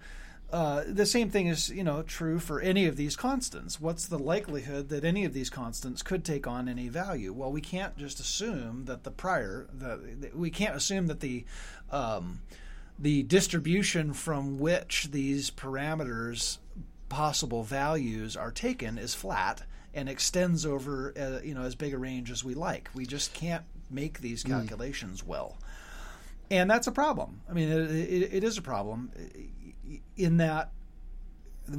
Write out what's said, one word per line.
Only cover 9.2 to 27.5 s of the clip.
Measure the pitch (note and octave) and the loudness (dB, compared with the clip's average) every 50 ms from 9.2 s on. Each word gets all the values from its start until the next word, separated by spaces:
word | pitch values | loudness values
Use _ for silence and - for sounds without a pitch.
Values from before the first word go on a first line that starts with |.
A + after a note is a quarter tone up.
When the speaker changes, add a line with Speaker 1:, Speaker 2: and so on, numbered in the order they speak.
| - F#3 F3+ D3 A2+ F#2+ F2+ B2+ - - | 0 0 2 2 0 -2 -4 -6 -8 -10
Speaker 1:
the, | - C3 C3 B2+ A2 - - A#2 B2 C#3 | -10 -8 -6 -6 -6 -6 -8 -8 -8 -8
the, | C#3+ A2+ - | -8 -6 -4
we | D3+ E3+ E3 | -2 -2 -2
can't | - - G#3 G#3+ C#3+ | 0 0 0 0 2
assume | C#3+ - - G3 F#3+ F3+ | 0 0 0 2 2 2
that | E3 D3 - | 2 0 -2
the, | - C3+ B2 A#2+ - - - - - - - - - - | -2 -4 -4 -4 -6 -8 -10 -10 -10 -12 -12 -14 -8 -4
um, | - C#3+ B2 A2+ A2 F#2+ F2 F2 F2+ - - - - - - - - - - - - - | -2 0 0 0 0 -2 -2 -4 -6 -8 -10 -12 -14 -14 -12 -12 -12 -12 -14 -14 -6 0
the | - D3 D3 C#3 | 4 4 6 6
distribution | C3 A2 F3 G3 - - - E3 C3+ D#3 F3 G3+ G3+ - - E3+ D#3 D3 | 6 8 8 8 8 6 4 2 4 6 6 6 6 4 4 2 2 2
from | C#3 - - E3 D#3 C#3 C#3 C#3 C#3 C3+ | 0 -2 0 0 0 0 0 0 0 2
which | C#3+ D#3+ F3 D3+ - - - - - D3 | 4 4 4 4 2 2 0 0 2 2
these | C#3 C#3+ C3+ C#3 C#3 C#3 C#3 - | 0 0 2 2 2 2 0 -2
parameters' | - - C#3 C3+ C3+ C3+ C#3+ D3+ D#3+ D#3 D3 B2 A#2 A2+ A#2 A#2+ A#2 A2+ - - - - - - - - - - - - - - | -4 -6 -4 -4 -2 0 0 0 0 0 0 -2 -2 -2 -2 -2 -2 -2 -2 -2 -2 -4 -8 -12 -12 -12 -12 -12 -14 -14 -8 -4
possible | B2+ C#3+ D3+ D3+ C#3+ - D#3 B2 A#2+ A#2 | 0 2 2 2 2 2 0 0 0 -2
values | A2 G#2 C3+ C#3 C#3 D3+ D#3+ D#3+ B2+ A#2 A2 A2 A2 A2 G#2+ | -2 0 0 2 2 2 2 2 2 0 0 -2 -4 -4 -4
are | - - A#2 | -6 -6 -6
taken | B2+ - - B3+ B3+ B3+ B2+ A2 A2+ A#2 | -4 -2 0 -2 0 -2 -2 -4 -4 -4
is | A#2 A#2 - | -4 -4 -4
flat | - - F#3+ - F#2+ F#2 G2 - - - - - - - - - | -4 -4 -2 0 0 2 0 0 -2 -6 -10 -12 -12 -14 -8 -6
and | D3 C3+ | -4 -4
extends | C3+ C3+ - - - - F3+ F3+ F3+ E3+ D#3 D#3+ | -4 -2 0 2 2 4 4 6 6 4 4 2
over, | D#3 C#3 C#3 C3 D3 C#3+ C3 C3 C#3 - - | 2 0 0 0 -2 -2 -2 -4 -4 -4 -4
uh, | C#3 C3+ C3 B2+ | -2 -2 -2 -4
you | - D3+ D3 | -4 -4 -4
know, | C3 | -2
as | B2+ B2+ B2 | -2 -4 -2
big | - D3+ C#3+ C#3 | -2 -2 -2 -2
a | B2+ | -2
range | B2+ C3 C3 B2+ B2 A#2+ | -2 -2 -2 -4 -4 -4
as | A#2+ A2 B2+ | -4 -4 -2
we | C3 | -2
like. | B2 D3 E3+ E3 C3 - - - - | -2 -2 0 -2 -2 -2 -4 -8 -8
We | C3 B2+ | -6 -6
just | A#2+ C#3+ C#3+ - - | -4 -2 -2 -4 -4
can't | - - D#3 E3+ E3+ E3 E3 - - - - - | -4 -4 -2 -2 -2 -2 -4 -8 -12 -14 -10 -8
make | C3 C3+ C#3+ D#3+ D#3 - | -6 -4 -4 -4 -4 -6
these | B2+ A#2 A#2 A2+ - | -6 -6 -4 -4 -2
Speaker 2:
Mm. | B2+ | 0
Speaker 1:
calculations | C3+ B2 A2+ G#2+ A2 G#2+ A#2+ C#3 C3+ - - F#2+ F2+ F2+ E2+ | 0 0 0 -2 -4 -6 -6 -6 -6 -6 -6 -8 -8 -8 -6
well. | E2+ E2 C2+ B1 - - - - - - - - - - - - - - - - - - - - - | -6 -4 -4 -6 -6 -8 -10 -10 -10 -12 -12 -12 -12 -12 -10 -10 -12 -12 -12 -14 -14 -14 -12 -2 2
And | G3+ F3+ F3+ F#3+ | 4 6 8 8
that's | A3 A#3+ A#3+ | 6 6 6
a | B3 | 4
problem. | - C#4 D4 D4+ C4 E3 - - - G#3 - | 2 4 4 4 4 2 -2 -4 -6 -10 -8
I | - | -2